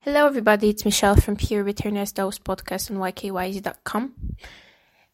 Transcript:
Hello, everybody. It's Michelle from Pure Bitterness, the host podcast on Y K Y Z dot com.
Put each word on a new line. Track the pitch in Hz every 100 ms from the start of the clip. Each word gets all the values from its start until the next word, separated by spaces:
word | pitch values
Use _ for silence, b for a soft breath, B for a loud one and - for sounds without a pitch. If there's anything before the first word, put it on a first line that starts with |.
| -
Hello, | 294 294
everybody. | 269 220 208 208
It's | 208
Michelle | 208 202 202 202
from | - 208
Pure | - 208
Bitterness, | 202 202 208 208 202
the | -
host | 190 -
podcast | - 190 - 185 -
on | 196
Y | 185
K | 185 202
Y | 190 185
Z | 196
dot | 190 - -
com. | 208 262 - - B B B B B B B B